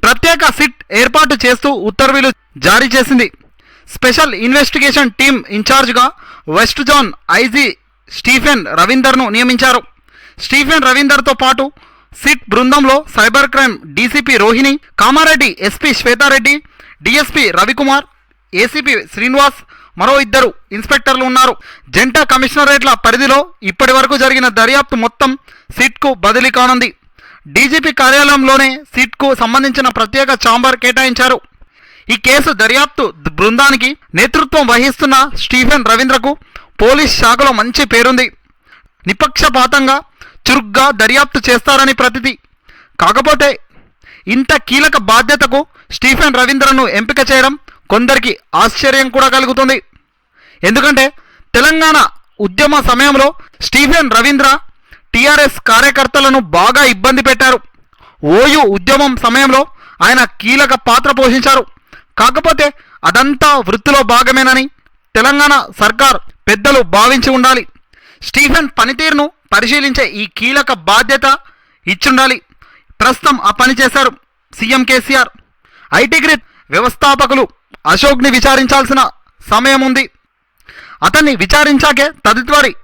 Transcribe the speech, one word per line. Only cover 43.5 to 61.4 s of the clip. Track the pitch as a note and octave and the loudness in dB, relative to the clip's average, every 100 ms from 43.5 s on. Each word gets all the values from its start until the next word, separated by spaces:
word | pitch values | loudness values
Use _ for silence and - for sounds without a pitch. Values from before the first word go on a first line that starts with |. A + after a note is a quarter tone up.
| - - _ _ _ - - - | -2 -12 _ _ _ -20 -20 -6
ఇంత | A#3+ C4 D4+ | -4 -2 -2
కీలక | - C4 D4+ D4 | -2 0 0 0
బాధ్యతకు | G3+ A3 A#3+ D4 C4+ C4+ D4+ _ _ | 0 0 2 0 0 -2 -4 _ _
స్టీఫెన్ | - B3+ C4 D4+ B3 | -4 -2 0 0 0
రవీంద్రను | B3 C4+ C#4 C4 B3 | 0 2 2 2 0
ఎంపిక | G3+ A3 C#4 C4 | -2 -4 -2 0
చేయడం | C4 C4 D4 - _ _ | 2 0 -2 -16 _ _
కొందరికి | G#3 B3 C4+ B3+ - _ D#3+ | -2 0 0 -2 -8 _ -2
ఆశ్చర్యం | A3+ - C#4 C4+ C4+ | -2 0 -2 0 -2
కూడా | C4 C4+ | 0 0
కలుగుతుంది. | C4 C4 C4 C4 C4 - _ _ _ _ _ _ _ | 0 -2 0 0 -2 -6 _ _ _ _ _ _ _
ఎందుకంటే, | F3 A3+ C#4+ C4+ C4+ - _ _ _ A#3 | -2 0 2 2 0 -4 _ _ _ 0
తెలంగాణ | C#4 D#4+ D#4+ D4+ A3 - _ _ | 0 2 2 2 0 -4 _ _
ఉద్యమ | G3+ F3+ D4 D4 | -6 0 0 2
సమయంలో | C4 B3 C#4+ C#4 C#4 - - _ | 0 0 2 2 2 -2 -20 _
స్టీఫెన్ | - B3+ C#4+ E4 C#4+ | -4 0 2 2 2
రవీంద్ర | A3 B3 C#4 C#4 C#4+ - _ _ - _ | 0 2 2 2 0 -4 _ _ -20 _
టీఆర్ఎస్ | A#3 C#4 D4 C#4+ - - | -2 2 2 2 0 0
కార్యకర్తలను | A3+ C#4 C4+ C4 C#4+ C#4 C4+ | 2 2 0 -2 0 2 0
బాగా | F#3+ E3+ G3+ B3 | 0 0 2 2
ఇబ్బంది | C#4 G#3 A3 C4 | 2 2 0 0
పెట్టారు. | B3+ C4 C4 C4 - _ _ _ - _ | 0 2 2 0 -4 _ _ _ -20 _
ఓయూ | D3 F3+ C#4 D4+ | 0 2 4 4
ఉద్యమం | G#3 G3+ F3+ C#4 C#4+ B3+ | 2 -2 0 0 0 0
సమయంలో | B3+ A#3+ C#4 C4 D4 - - - | 0 0 0 0 -4 -8 -20 -4
ఆయన | F3+ B3+ A#3+ - | 0 2 0 -4
కీలక | G#3+ C4+ C#4+ | -4 0 0
పాత్ర | C4 - A#3+ C#4+ | 0 0 0 0
పోషించారు. | C4 C4 B3+ | 2 2 2